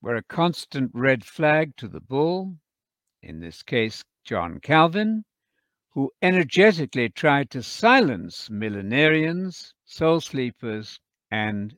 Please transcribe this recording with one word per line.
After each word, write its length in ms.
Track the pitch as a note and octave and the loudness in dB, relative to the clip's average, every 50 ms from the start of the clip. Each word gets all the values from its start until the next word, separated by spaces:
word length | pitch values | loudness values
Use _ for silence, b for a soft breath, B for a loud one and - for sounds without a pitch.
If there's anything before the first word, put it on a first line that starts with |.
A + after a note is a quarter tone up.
were 140 | - A2 A#2+ | -8 -6 -6
a 80 | A2 - | -6 -6
constant 680 | - - - E3 F3 E3 - - - - C#3 C3 A#2+ - | -6 -2 0 0 0 0 -4 -10 -10 -4 -4 -4 -4 -2
red 320 | A#2+ B2+ C3+ C3 A#2+ - | 0 2 2 2 0 -2
flag 500 | - - - D#3 D3+ D3+ D#3 E3 D3 - - | -12 -6 0 2 2 2 2 0 -2 -6 -12
to 100 | - G#2 | -14 -12
the 140 | - D#2 | -12 -14
bull, 540 | - _ C3 C#3 D3+ E3 F3+ F#3 F#3+ F#3+ F3+ D3+ _ _ _ _ _ _ _ _ _ _ _ _ - | -12 _ -2 0 0 0 0 -4 -6 -8 -12 -16 _ _ _ _ _ _ _ _ _ _ _ _ -18
in 160 | - D#2 D#2+ | -14 -14 -12
this 240 | E2+ E2+ - - - | -12 -14 -16 -18 -10
case 400 | - C#3 A#2+ A2 A2 - - - _ _ _ _ | -4 -2 0 0 -2 -4 -10 -18 _ _ _ _
John 360 | - A#2+ F#2+ E2+ E2+ E2 - | -6 -4 -4 -4 -4 -8 -10
Calvin, 640 | - - D3+ D#3 E3 E3 E3 G#3 G#3+ A3 A3 A3 G#3+ - _ _ _ _ _ _ _ _ _ _ _ _ | -2 2 4 4 4 4 2 0 -2 -2 -2 -4 -6 -10 _ _ _ _ _ _ _ _ _ _ _ _
who 200 | _ C#3 C#3 C3+ - _ - | _ -4 -4 -4 -4 _ 0
energetically 840 | F3+ F#3 F#3 E3 A#2+ - F3 G3 A3 G3 D#3+ D3 - - C3 A#2+ A2 | 2 2 2 0 2 4 6 6 6 6 4 -4 -4 -2 -2 -2 -2
tried 420 | - - - D3+ C#3+ C#3 C#3 - | -4 0 2 2 2 2 0 -2
to 100 | - C3 | -8 -12
silence 880 | A#2+ - - - - A3+ B3+ C4+ A3+ D3 A2+ F2 F2+ F2 - - - - | -12 -10 -8 2 4 6 6 6 4 2 0 -2 -8 -10 -14 -16 -12 -10
millenarians, 1200 | G#2+ G#2 A2 G#2+ G#2 G2+ F#2+ G2+ A#2 C#3 D#3 D#3 D#3 D#3+ D#3 D#3+ E3+ F3+ F#3+ F#3 E3+ - - - _ _ _ | -6 -6 -4 -4 -4 -4 -4 0 2 4 4 4 4 2 0 0 -2 -4 -6 -8 -10 -12 -18 -20 _ _ _
soul 360 | _ - - D#3+ D#3+ E3 E3 | _ -6 -2 2 2 2 2
sleepers, 800 | - - - C#3 B2+ B2 - _ - A2+ G#2+ G#2+ G#2 - - - _ _ _ _ _ _ | 0 -4 -6 -4 -4 -4 -6 _ -8 -8 -6 -8 -8 -12 -18 -20 _ _ _ _ _ _
and 460 | G#2+ A2 G#2+ G#2+ G#2 G2+ G2+ G#2+ - | -4 -2 -2 -2 -2 -4 -6 -8 -10